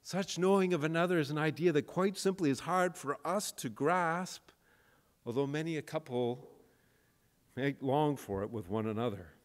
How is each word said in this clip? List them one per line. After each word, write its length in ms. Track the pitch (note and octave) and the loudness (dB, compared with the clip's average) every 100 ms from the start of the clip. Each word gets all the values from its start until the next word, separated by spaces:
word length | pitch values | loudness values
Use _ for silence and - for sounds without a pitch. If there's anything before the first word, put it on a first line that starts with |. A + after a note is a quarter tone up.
Such 340 | - F3+ F#3+ E3 | -4 -4 -4 0
knowing 340 | F#3 G3 F#3 | 4 4 4
of 120 | F3 | 2
another 340 | D#3 E3 F3 F3+ | 2 2 2 2
is 140 | C#3 | 2
an 80 | D3+ | 0
idea 320 | D#3 D3 F3 | 0 2 2
that 160 | D3 - | 2 0
quite 280 | E3+ G3 G3 | 0 0 0
simply 360 | F#3+ F#3+ D#3 | -2 2 2
is 100 | B2+ | 0
hard 340 | - F3+ F3+ E3 | 2 2 2 0
for 220 | C3+ C#3+ D#3 | -6 -4 -2
us 260 | G3 - | -2 -4
to 160 | - C3+ | -6 -8
grasp, 840 | G#2 C#3+ F3+ E3+ E3+ F#3 - - _ _ _ _ _ _ _ A#2+ | 0 2 4 2 0 -4 -10 -18 _ _ _ _ _ _ _ -4
although 220 | A#2 C#3 | -2 0
many 300 | D3+ D#3+ D#3 | -2 -4 -6
a 40 | |
couple 680 | - D#3 D#3 B2 A#2+ B2 - - _ _ _ _ _ _ _ _ _ - | -4 -8 -4 -2 -2 -4 -12 -20 _ _ _ _ _ _ _ _ _ -2
may 200 | C#3 C3+ | -2 -2
long 340 | C3+ C#3 D3+ C#3 | 0 2 2 0
for 280 | - G2 | -4 -4
it 80 | G#2 | -4
with 180 | A2 F2 | -6 -2
one 160 | G#2+ A2 | -2 0
another. 480 | G#2+ A#2+ F#2+ F2 - | -2 -2 -4 -14 -20